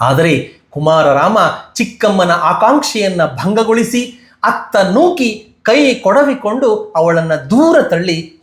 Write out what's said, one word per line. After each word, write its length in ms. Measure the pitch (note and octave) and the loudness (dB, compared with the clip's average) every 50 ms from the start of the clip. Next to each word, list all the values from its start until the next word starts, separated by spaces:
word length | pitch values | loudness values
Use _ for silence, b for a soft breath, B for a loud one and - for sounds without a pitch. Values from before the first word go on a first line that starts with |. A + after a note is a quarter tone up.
ಆದರೆ 640 | A#2 B2+ C#3 D3 E3 E3+ D3 B2 - - - _ _ _ | 0 0 2 2 2 2 0 0 -2 -6 -14 _ _ _
ಕುಮಾರರಾಮ 680 | - D3 D3+ D#3 D#3+ D#3+ D3+ C#3+ C3+ C#3 D#3 F#3+ A3 G#3+ F3 D3+ - - - - - | -8 -4 0 2 2 2 4 2 2 2 2 2 2 2 0 0 -2 -6 -12 -12 -8
ಚಿಕ್ಕಮ್ಮನ 560 | - A#3 F#3+ - - - G#3 G3 F#3+ F3+ F3 | -6 -6 -6 -4 -2 -2 0 2 2 0 0
ಆಕಾಂಕ್ಷೆಯನ್ನ 920 | E3+ F3 D#3+ D#3+ F#3 - G#3 A3+ C#4+ D4 C#4+ - - A3 G3+ F#3+ F3+ F3 D#3+ | 0 0 0 -2 0 2 2 2 2 0 0 -2 -4 -4 -2 -2 -2 -2 -2
ಭಂಗಗೊಳಿಸಿ 1080 | C#3 C3 C3 - F#3 G#3+ A3 A3 A3 A3+ A#3 A#3 A#3 B3 A#3+ B3 - - - - _ _ _ - | -2 -4 -4 -4 -2 0 0 0 0 0 0 0 -2 -2 -4 -4 -6 -10 -18 -20 _ _ _ -4
ಅತ್ತ 340 | A3 - - - - - | -4 -4 -4 -6 -2 0
ನೂಕಿ 800 | G#3 F#3+ F3+ F#3 C4 E4+ F4+ F4 F4 B3+ A3+ G#3+ - - - _ _ - | 0 0 2 2 2 2 2 0 0 -2 -4 -4 -6 -12 -20 _ _ -2
ಕೈ 320 | G#3+ A#3 D4 D4 C4 A#3 | 0 2 2 2 2 0
ಕೊಡವಿಕೊಂಡು 1000 | - - F#3+ G#3+ C#4 D4 C#4 B3+ - - G#3 A3 C4 C#4 A#3 - - - - - | 0 0 2 2 2 2 2 0 -2 -4 -6 -4 -2 0 0 0 -2 -4 -6 -2
ಅವಳನ್ನ 380 | D#3+ E3 E3+ E3 E3 D#3+ D#3+ D#3 | 0 0 2 2 0 0 -2 -4
ದೂರ 480 | D3 C3+ C3+ G3+ C4 D#4+ E4 E4+ D4 A3 | -4 -4 0 2 2 4 4 4 2 2
ತಳ್ಳಿ 600 | - F3 E3+ F3 F#3 E3 D#3+ E3 - - _ | 2 0 -2 -2 -2 -4 -4 -6 -10 -16 _